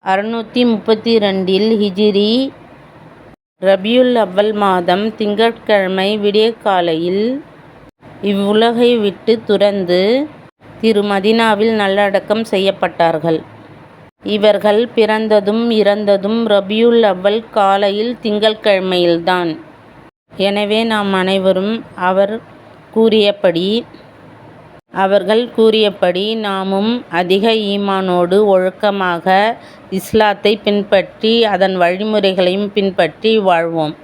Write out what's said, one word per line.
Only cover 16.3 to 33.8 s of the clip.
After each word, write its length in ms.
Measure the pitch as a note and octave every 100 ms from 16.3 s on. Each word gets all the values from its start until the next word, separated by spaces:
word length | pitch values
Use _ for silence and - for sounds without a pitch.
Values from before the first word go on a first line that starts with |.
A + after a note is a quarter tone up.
| A3+ A3+
ரபியுல் 540 | G3+ G3 G#3+ A#3 A#3
அவ்வல் 420 | G#3+ F#3 G3 G#3+ A3+
காலையில் 680 | A3 G3 G3 G3+ G3+ A#3 B3
திங்கட்கிழமையில்தான். 1300 | A3+ G#3 G#3+ A3 A3 F#3+ F#3 F3+ F3 E3+ E3+ F3+ E3+ D#3 - - - - - _ _ -
எனவே 460 | G3 G3+ G#3 A3
நாம் 300 | A3+ G#3+ G3+
அனைவரும் 600 | F#3+ F#3 G3 F#3+ F#3 G3+ A3+ - -
அவர் 340 | F3+ F#3+ G3 A3+ - - - - -
கூறியபடி, 800 | A3 A3+ A3 G3+ G3+ F#3+ E3 F#3 A3 - - - - - - - - - - _
அவர்கள் 500 | - F#3+ G3+ F#3 A3 A#3+
கூறியபடி 840 | - A3 A3 G#3 - F3+ F3+ G#3 A3+
நாமும் 560 | G#3 G3 F#3+ G3 G#3+ A#3+ -
அதிக 420 | E3+ F3+ F#3+ A3+ A3 G#3
ஈமானோடு 720 | G3+ G3+ F#3+ F#3+ F3+ F3 G3 G#3+
ஒழுக்கமாக 800 | F#3+ F#3 F#3 G#3 G3 F#3 E3+ F#3+ F#3+ G#3+ A#3 - - -
இஸ்லாத்தை 640 | F#3+ - A3 G#3+ G3+ G3+ A3+
பின்பற்றி 760 | - G3+ G3+ G3 - - A3 A#3 A3
அதன் 300 | F#3 F#3+ F#3+
வழிமுறைகளையும் 880 | F3 F#3 G#3+ G#3+ G3 F#3+ F3+ F#3+ G#3
பின்பற்றி 680 | G3+ G3 F#3 E3 - A3 A3
வாழ்வோம். 560 | F#3+ E3+ E3 E3